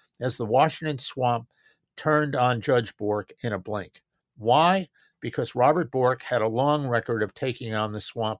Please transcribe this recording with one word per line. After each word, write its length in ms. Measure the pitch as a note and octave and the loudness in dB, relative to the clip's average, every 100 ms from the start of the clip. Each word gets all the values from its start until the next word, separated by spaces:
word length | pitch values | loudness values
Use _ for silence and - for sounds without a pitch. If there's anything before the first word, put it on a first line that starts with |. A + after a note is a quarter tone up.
| _ - | _ -8
as 160 | B2 - | -6 -4
the 100 | A2 | 0
Washington 520 | B2+ D#3 - D#3 C3 | 2 2 0 -6 -6
swamp 500 | - C3+ B2 A#2 A#2 _ _ _ _ - | -8 -2 -2 -2 -6 _ _ _ _ -4
turned 360 | D#3 D3+ D3+ | 2 2 2
on 280 | C3+ B2 A#2+ | 0 0 0
Judge 340 | A#2+ B2 A2+ - | 2 2 0 -4
Bork 380 | G#2 G#2 - - | -2 -2 -4 -10
in 80 | A#2+ | -6
a 80 | G2 | -6
blink. 420 | G2 G#2 E2+ _ _ _ _ - | -6 -8 -8 _ _ _ _ -4
Why? 500 | G#2+ C3+ E3+ F#3+ F3+ _ _ _ | 2 4 4 2 -2 _ _ _
Because 340 | A#2 C#3+ A#2+ | -8 -4 -4
Robert 380 | B2 C3 E3 C#3+ | 2 4 4 0
Bork 320 | C3 B2+ B2+ | 2 2 0
had 180 | - B2 | -2 0
a 60 | A2 | 2
long 400 | A2+ D3 D3+ C3+ | 2 2 2 0
record 340 | A#2+ - A2+ | 0 0 -2
of 120 | G#2 | -2
taking 400 | - C3+ A#2+ A#2 | -2 -6 -4 -4
on 180 | G#2+ G#2+ | -2 -2
the 80 | G#2 | -4
swamp 400 | - A#2+ A2 | -8 -4 -4